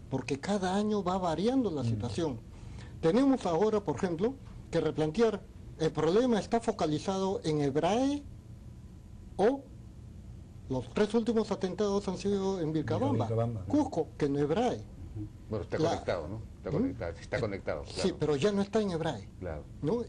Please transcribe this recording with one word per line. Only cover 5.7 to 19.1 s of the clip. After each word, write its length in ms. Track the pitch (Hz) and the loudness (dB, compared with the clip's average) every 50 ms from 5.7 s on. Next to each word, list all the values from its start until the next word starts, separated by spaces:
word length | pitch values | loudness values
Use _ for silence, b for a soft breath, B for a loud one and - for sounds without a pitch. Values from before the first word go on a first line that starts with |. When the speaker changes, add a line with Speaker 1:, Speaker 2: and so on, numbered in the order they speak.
| - - | -4 -2
Speaker 1:
¿el 140 | 160 - - | 0 0 2
problema 460 | 156 151 160 180 220 262 254 226 196 | 2 4 6 6 6 6 6 4 2
está 200 | 165 - 226 226 | 2 2 0 0
focalizado 800 | - - - - 180 156 151 147 - 202 190 190 190 190 196 - - | 2 0 0 2 2 2 2 0 0 0 0 2 2 0 0 0 0
en 160 | 160 151 151 | 2 2 2
el 100 | 143 139 | 2 2
brae 520 | 131 151 156 175 208 247 269 277 285 294 - - - - - - - - - - - - - - - - - - - - - - - | 2 4 4 4 4 4 4 2 2 0 -4 -8 -14 -16 -16 -16 -16 -16 -14 -14 -14 -14 -16 -16 -16 -18 -18 -16 -16 -16 -16 -8 0
o 260 | - 190 240 277 269 - - - - - - - - - - - - - - - - - - - - - - | 4 4 4 4 2 -2 -10 -16 -16 -16 -16 -16 -16 -16 -16 -16 -14 -14 -14 -14 -16 -16 -16 -16 -12 -8 -4
los 240 | 131 127 117 - - | -4 -4 -4 -2 0
tres 220 | - 214 208 - | 2 2 4 4
últimos 360 | 233 220 240 220 226 214 - 196 | 2 4 4 4 2 2 2 0
atentados 540 | 196 - 180 180 - 214 202 196 202 202 202 | 0 -2 -2 0 0 2 2 2 2 0 0
han 100 | 180 - | -2 -2
sido 420 | - 202 202 190 190 190 190 185 | 0 0 2 2 2 0 0 0
en 120 | 160 151 156 | 0 0 0
Vilcabamba? 520 | 156 139 113 - 202 247 277 262 - - | 0 0 0 0 2 2 2 2 2 2
Speaker 2:
Vilcabamba. 380 | 110 113 113 117 120 117 101 - | 2 2 2 2 0 0 -4 -2
Speaker 1:
Cusco, 420 | - - 202 196 - - 170 156 - - - | 0 2 2 2 2 2 -2 -2 -2 -2 -2
que 100 | 156 139 | 0 0
no 120 | 139 143 | 2 2
es 80 | 147 139 | 2 2
brae. 340 | 165 208 254 226 143 107 - - - - - - - 104 104 - - - - - | 2 2 2 2 0 -2 -6 -10 -14 -14 -12 -10 -8 -8 -8 -8 -10 -12 -8 -6
Speaker 3:
Bueno, 160 | 107 104 85 | -4 -4 -4
está 140 | - - - | -2 0 0
Speaker 1:
La 120 | 156 165 | 2 2
Speaker 3:
conectado, 380 | - - - 123 104 87 76 80 | 0 0 0 -2 -2 -2 -2 -4
¿no? 120 | 104 113 - - - - | -6 -8 -10 -12 -12 -10
Está 120 | - - | -6 -2
Speaker 1:
¿Mm? 20 | - | 0
Speaker 3:
conectado, 380 | 170 262 277 - - 95 85 85 - | 0 0 0 -2 -4 -6 -6 -6 -8
está 160 | - - - | -8 -6 -4
Speaker 1:
Eh, 40 | - | -2
Speaker 3:
conectado, 440 | 117 104 98 92 - 107 87 73 69 | -2 -2 -2 -4 -4 -4 -4 -4 -6
Speaker 1:
sí, 60 | - - 185 190 | -8 -4 -2 -2
Speaker 3:
claro. 140 | 190 - - | -2 0 0
Speaker 1:
pero 160 | 156 156 147 | 0 0 2
ya 160 | 139 143 208 202 | 4 2 2 2
no 100 | 196 196 | 2 0
está 180 | 202 - 226 214 | 0 2 0 0
en 80 | 196 | 0
el 80 | 175 156 | 0 -2
brae, 300 | 165 160 | -2 -2